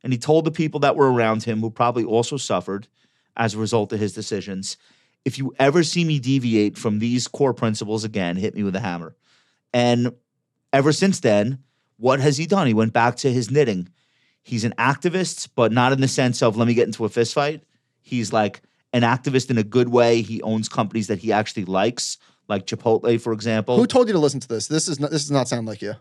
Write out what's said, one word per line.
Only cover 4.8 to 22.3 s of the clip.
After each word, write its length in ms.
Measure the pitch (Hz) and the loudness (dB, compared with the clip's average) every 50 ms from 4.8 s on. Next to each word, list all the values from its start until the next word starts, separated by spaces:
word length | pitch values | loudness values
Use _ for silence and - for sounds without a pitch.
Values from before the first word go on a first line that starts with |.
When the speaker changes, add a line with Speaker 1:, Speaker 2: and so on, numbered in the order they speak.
| _ _ _ _ _ _ _ _ _ | _ _ _ _ _ _ _ _ _
Speaker 1:
"If 140 | 135 - | -6 -6
you 180 | 131 135 127 - | -4 -8 -6 0
ever 260 | - 135 139 143 180 165 | 2 2 4 4 4 0
see 200 | 156 - 175 170 | 2 0 0 0
me 160 | 160 151 143 | 0 0 0
deviate 580 | 120 131 135 135 123 120 113 107 104 104 92 | 0 0 0 2 2 2 2 2 2 2 -2
from 220 | - - 117 104 104 | -4 -4 -2 -2 0
these 280 | 113 117 123 127 117 | 0 0 0 -2 -2
core 260 | - - - 143 131 117 | -4 -2 0 0 0 0
principles 500 | - 123 113 107 - 117 101 110 110 107 | 0 -2 -2 -2 -4 -4 -4 -4 -4 -4
again, 320 | 107 107 104 90 85 87 | -4 -4 -2 -2 -2 -2
hit 180 | 92 101 104 90 | -2 -4 -4 -4
me 100 | 101 104 | -4 -4
with 120 | 98 92 | -2 -2
a 60 | 95 | -4
hammer." 340 | 92 92 87 85 82 80 _ _ _ _ _ _ _ _ _ _ _ _ - | -4 -6 -6 -8 -10 -14 _ _ _ _ _ _ _ _ _ _ _ _ 0
And 380 | 123 120 120 120 120 120 123 120 _ _ _ _ _ _ _ _ _ _ _ | 2 2 4 2 2 0 -2 -4 _ _ _ _ _ _ _ _ _ _ _
ever 200 | - 135 135 156 | 0 2 4 4
since 280 | 147 - 190 196 185 - | 2 2 2 0 0 2
then, 360 | - 120 104 104 104 120 135 131 _ _ _ _ _ _ _ | 2 2 4 4 2 0 -4 -8 _ _ _ _ _ _ _
what 220 | _ 110 127 131 139 | _ 0 0 2 4
has 180 | 131 151 135 | 2 2 2
he 80 | 135 165 | 0 0
done? 220 | 156 202 196 170 | 0 0 2 2
He 80 | 127 110 | 2 2
went 180 | 107 110 113 - | 2 2 2 2
back 220 | 117 117 123 120 | 2 2 2 0
to 140 | - - 135 120 | 0 -2 0 0
his 160 | 127 117 104 | 0 -2 2
knitting. 400 | 131 147 143 117 101 90 87 - _ _ _ _ _ _ _ _ _ _ _ | 2 2 2 2 0 -4 -6 -10 _ _ _ _ _ _ _ _ _ _ _
He's 200 | - 127 110 104 | -6 -4 -2 -2
an 120 | 117 - | -2 -2
activist, 720 | - 117 131 139 - - 180 165 185 180 170 - - - - _ | 0 0 0 0 0 -2 -2 -2 -2 -4 -4 -6 -12 -14 -8 _
but 160 | 131 117 110 | 0 2 2
not 220 | 110 123 123 127 135 | 4 4 4 4 2
in 80 | 135 | 2
the 60 | 135 | 0
sense 360 | 123 - - 131 123 120 - - | 0 0 0 0 0 0 2 0
of, 140 | 117 101 | 0 2
"Let 100 | 113 117 | 2 0
me 80 | 117 117 | 2 4
get 100 | 120 - | 2 2
into 200 | - - - 113 | 0 0 -4 -6
a 40 | 104 | -2
fist 240 | - 120 117 113 - | 0 0 -2 0 0
fight." 300 | 151 143 151 160 - _ _ _ _ _ _ _ _ | -2 -2 -2 -4 -8 _ _ _ _ _ _ _ _
He's, 300 | _ - - 120 110 98 | _ -6 -4 -4 -4 0
like, 300 | 113 110 104 101 - - _ _ _ _ _ _ | 0 0 0 0 -2 -8 _ _ _ _ _ _
an 100 | - 123 | 0 2
activist 480 | 120 117 123 127 - 147 131 131 120 - | 2 2 2 0 -2 0 0 0 0 2
in 80 | 127 | 0
a 60 | 113 104 | 0 0
good 260 | 104 104 123 123 120 | 2 2 2 2 4
way. 320 | 120 123 120 117 117 117 | 4 4 6 6 4 2
He 200 | 107 101 113 - - | 0 -4 -8 -6 -4
owns 260 | 110 110 110 110 - | -2 -2 -2 -4 -4
companies 380 | - - 110 98 - 113 104 | -4 -4 -4 -2 -4 -4 -2
that 120 | - 104 87 | -2 -4 -4
he 120 | 98 110 | -2 0
actually 340 | 104 107 104 - - 113 95 | 0 0 0 -2 -6 -8 -6
likes, 540 | 87 95 95 101 120 120 - - - - _ _ _ | -2 0 0 0 0 -2 -4 -8 -8 -10 _ _ _